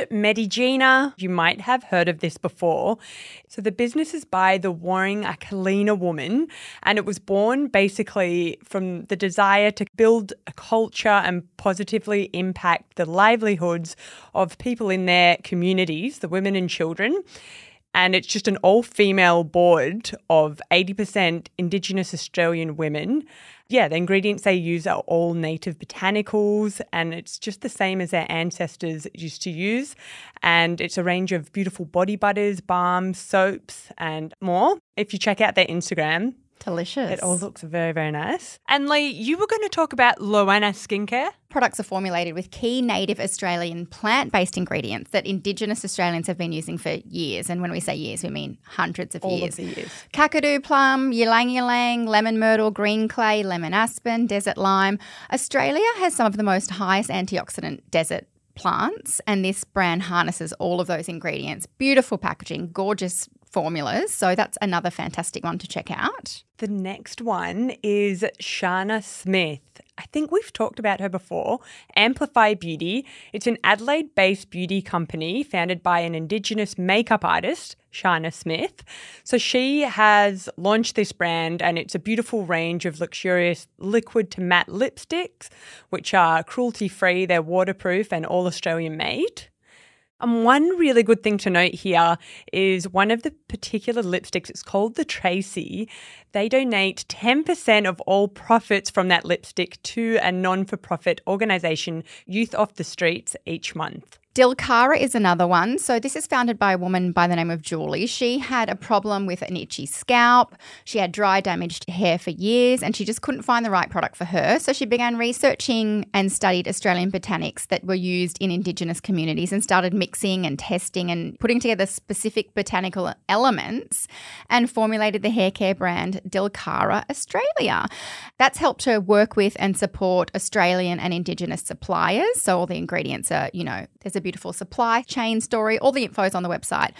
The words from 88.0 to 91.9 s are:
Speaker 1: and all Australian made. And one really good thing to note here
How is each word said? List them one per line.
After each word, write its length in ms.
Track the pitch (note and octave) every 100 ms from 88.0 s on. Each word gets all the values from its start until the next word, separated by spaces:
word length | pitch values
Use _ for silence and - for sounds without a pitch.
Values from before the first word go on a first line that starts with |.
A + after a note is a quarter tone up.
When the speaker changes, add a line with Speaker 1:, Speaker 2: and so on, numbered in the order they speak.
| G#3
Speaker 1:
and 140 | E3+ D#3+
all 200 | F3+ F3+
Australian 520 | E3+ F3+ E3 D#3+ D#3
made. 460 | D#3+ B3 G#4+ - - _ _ _ _ _ _ -
And 260 | A#3+ A#3
one 340 | A3+ C#4 E4+ F4+
really 240 | D4+ A#3
good 200 | G#3+ A3+
thing 140 | G#3+ G3+
to 140 | G3
note 240 | F3 F3
here 420 | - F#3+